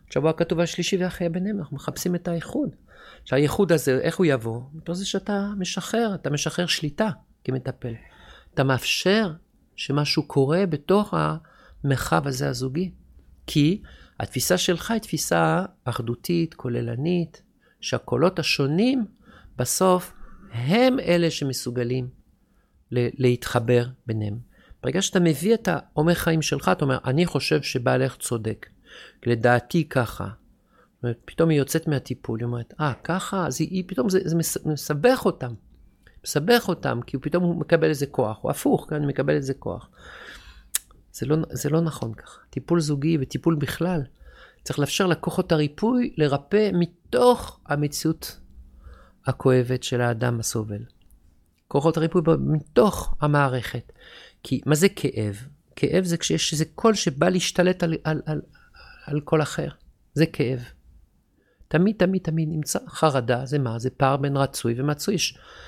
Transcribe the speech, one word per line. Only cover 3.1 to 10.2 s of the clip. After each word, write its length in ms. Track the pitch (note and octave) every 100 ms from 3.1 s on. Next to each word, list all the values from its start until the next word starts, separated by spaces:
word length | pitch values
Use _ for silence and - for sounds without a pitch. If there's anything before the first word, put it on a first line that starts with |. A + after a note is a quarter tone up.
| -
שהאיחוד 480 | - C3 D3 - F#3+
הזה, 260 | E3 - C3
איך 180 | - -
הוא 100 | F3
יבוא? 360 | C3+ A2+ A2+ C3+
מתוך 200 | D#3 D#3+
זה 120 | F3 G3+
שאתה 440 | G3 F#3+ G3+ G3+ G#3
משחרר, 560 | F3+ - - A3+ A3+
אתה 160 | F#3+ -
משחרר 360 | D3 E3 - F3
שליטה 440 | - D3+ - A3 - _ _
כמטפל. 500 | - C3 B2+ - B2 A2+ - - - - -
אתה 100 | -
מאפשר 680 | C3+ C3 - - F#3 G#3 G#3 D#3+ _ _ _ -
שמשהו 460 | - C#3+ D3 -